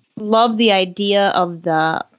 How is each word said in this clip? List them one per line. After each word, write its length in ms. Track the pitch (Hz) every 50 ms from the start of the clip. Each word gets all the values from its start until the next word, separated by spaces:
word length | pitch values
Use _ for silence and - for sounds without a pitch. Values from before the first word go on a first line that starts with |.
| _ _ _
love 400 | - 214 208 220 226 233 240 226
the 140 | 214 233 220
idea 580 | 196 190 190 185 175 - 202 202 202 202 196 196
of 340 | - - 180 175 170 165 170
the, 420 | 175 160 156 156 160 160 - - _ _